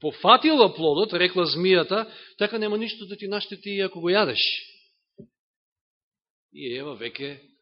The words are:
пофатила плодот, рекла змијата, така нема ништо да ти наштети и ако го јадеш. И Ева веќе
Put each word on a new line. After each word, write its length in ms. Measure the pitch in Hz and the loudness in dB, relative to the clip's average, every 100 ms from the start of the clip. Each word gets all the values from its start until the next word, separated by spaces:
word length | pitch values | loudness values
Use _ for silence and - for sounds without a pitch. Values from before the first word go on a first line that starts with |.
пофатила 720 | 151 - 180 247 311 302 196 | -8 -2 4 6 6 6 4
плодот, 380 | 147 160 147 214 | 4 0 2 0
рекла 320 | 170 180 185 | 2 2 2
змијата, 640 | 165 143 185 185 156 196 220 - - - | -2 0 4 4 4 -2 -4 -12 -16 -4
така 200 | 208 226 | -2 -2
нема 200 | 214 214 | -2 -4
ништо 280 | 226 226 190 | -4 -8 -12
да 100 | 208 | -12
ти 120 | 202 | -8
наштети 420 | 208 - 202 202 | -8 -8 -12 -8
и 100 | 196 | -4
ако 200 | 190 180 | -4 -4
го 100 | 170 | 0
јадеш. 300 | 196 185 - - - - - _ _ _ _ - _ _ _ _ _ _ _ _ _ _ _ _ | 2 2 0 -2 -2 -10 -20 _ _ _ _ -20 _ _ _ _ _ _ _ _ _ _ _ _
И 240 | 143 139 127 | -14 -10 -8
Ева 180 | 147 117 | -10 -10
веќе 420 | 117 123 139 139 _ _ | -10 -10 -12 -14 _ _